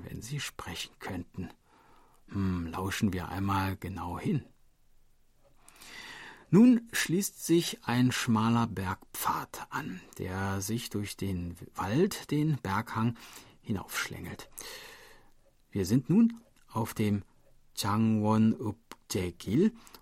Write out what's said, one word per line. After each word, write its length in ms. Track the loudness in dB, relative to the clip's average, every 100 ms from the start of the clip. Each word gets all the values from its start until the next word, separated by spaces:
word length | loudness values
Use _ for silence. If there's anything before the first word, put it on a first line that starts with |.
| -10
wenn 140 | -12
sie 180 | -8 -8
sprechen 540 | -8 -10 -12 -10 -12 -12
könnten. 500 | -10 -8 -8 -8 -10 -12 _ _ _ -20 _ _ _
Hm, 380 | -2 0 0 -2
lauschen 440 | -4 -4 0 0
wir 160 | 0 -4
einmal 480 | -4 0 0 0 -4
genau 420 | -8 -8 -8 -6
hin. 280 | -2 -2 -4 _ _ _ _ -20 _ _ _ _ _ _ -20 -20 -18 -16 -16 -16 -18 -20 4
Nun 380 | 8 10 8 4
schließt 540 | -4 0 0 -2 -6 2
sich 320 | 2 2 -4
ein 280 | 0 4 4
schmaler 540 | 2 2 4 4 4 2
Bergpfad 1040 | -2 -4 -6 -10 -6 -4 -4 -6 -12 -10
an, 320 | -8 -8 -10 -14 -10
der 440 | -6 -4 -2 -2
sich 280 | -2 -4 -4
durch 260 | -6 -6 -6
den 400 | -4 -4 -6 -10 -12 -8
Wald, 560 | -2 2 2 0 -4
den 260 | -2 0 -2
Berghang, 520 | -2 -2 -2 -2 -2 -2 -10 -20 -20 -14
hinaufschlängelt. 880 | -6 -6 -6 -6 -6 -8 -10 -12 -14 -16 -14 -16 -18 -20 -20 -20 -20 -20 _ _ _
Wir 160 | -4 0
sind 240 | 2 4
nun 320 | 6 6 2 -10 _ _
auf 280 | -4 -4 0
dem 260 | 0 0 -2 _ _ -20 _ -6
Changwon-upjae-gil 2000 | 0 2 4 4 4 6 6 4 -2 -8 _ -20 -6 -4 -4 -6 0 4 4 2 -10 -18